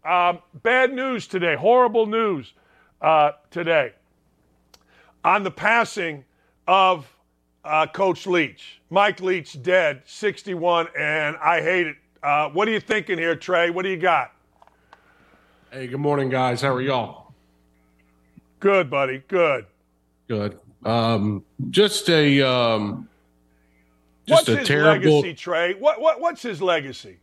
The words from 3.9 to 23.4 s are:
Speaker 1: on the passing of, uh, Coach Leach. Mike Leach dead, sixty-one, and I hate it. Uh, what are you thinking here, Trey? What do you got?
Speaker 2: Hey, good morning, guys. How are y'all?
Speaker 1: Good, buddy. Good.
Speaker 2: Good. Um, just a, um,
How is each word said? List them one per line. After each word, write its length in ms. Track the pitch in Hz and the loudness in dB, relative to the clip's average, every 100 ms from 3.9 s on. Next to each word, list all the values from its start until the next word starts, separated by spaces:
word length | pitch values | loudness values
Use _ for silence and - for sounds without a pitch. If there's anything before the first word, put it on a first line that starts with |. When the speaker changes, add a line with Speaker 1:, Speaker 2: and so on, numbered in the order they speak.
| _ _ _ _ _ _ _ _ _ _ _ _ _ | _ _ _ _ _ _ _ _ _ _ _ _ _
Speaker 1:
on 200 | - 202 | 0 0
the 80 | 190 | -2
passing 760 | - 202 233 220 - 170 143 _ _ _ _ - | -4 0 2 0 -4 -8 -8 _ _ _ _ 0
of, 400 | 190 185 180 127 _ _ _ _ _ | 4 4 0 -6 _ _ _ _ _
uh, 240 | 151 156 151 | -4 -2 -2
Coach 400 | - 196 170 190 | 0 -2 -2 -2
Leach. 540 | 180 143 - - - _ | -2 -2 -8 -20 -20 _
Mike 320 | 170 202 - | 0 0 0
Leach 400 | 185 185 147 143 | -2 -4 -6 -8
dead, 400 | 127 185 156 135 _ | 0 2 2 -4 _
sixty-one, 840 | - 208 - 202 175 175 170 165 143 | -6 -6 -6 -10 -4 0 0 -2 -4
and 400 | 151 156 147 156 | -4 -2 -4 -2
I 240 | 151 170 | 0 0
hate 260 | 156 185 160 | 0 -2 -2
it. 80 | 147 _ _ | -8 _ _
Uh, 260 | 143 147 151 | -2 0 0
what 180 | 151 214 | -2 -2
are 40 | |
you 80 | 214 | -2
thinking 380 | - 214 165 175 | -4 -6 -4 -4
here, 180 | 165 160 | -2 -4
Trey? 340 | - 175 170 | 0 0 0
What 140 | 175 | -2
do 60 | 190 | -6
you 80 | 180 | -2
got? 360 | 180 160 123 _ _ _ _ _ _ - _ _ _ _ _ _ _ | 0 0 -2 _ _ _ _ _ _ -20 _ _ _ _ _ _ _
Speaker 2:
Hey, 160 | 131 127 | -14 -10
good 120 | 135 | -4
morning, 300 | 147 143 131 | -2 0 0
guys. 320 | 127 127 120 | 0 0 0
How 120 | 139 | -2
are 80 | 127 | -2
y'all? 520 | 135 127 101 - - _ _ _ _ _ _ _ _ _ _ - _ _ | -2 -4 -4 -12 -20 _ _ _ _ _ _ _ _ _ _ -20 _ _
Speaker 1:
Good, 300 | 196 196 151 | 2 2 2
buddy. 340 | 139 135 135 _ | -2 -2 -4 _
Good. 380 | 190 165 131 98 _ _ _ _ _ - | 2 2 0 -6 _ _ _ _ _ -6
Speaker 2:
Good. 320 | 110 104 - - _ | -4 -4 -8 -20 _
Um, 600 | 107 117 113 113 104 101 - - 135 | -2 0 0 0 -2 -4 -10 -12 -2
just 400 | 180 208 - - | 2 2 0 0
a, 320 | 165 147 139 | 2 4 4
um, 680 | 135 127 117 110 104 135 - _ _ _ | 2 2 2 0 -4 -8 -14 _ _ _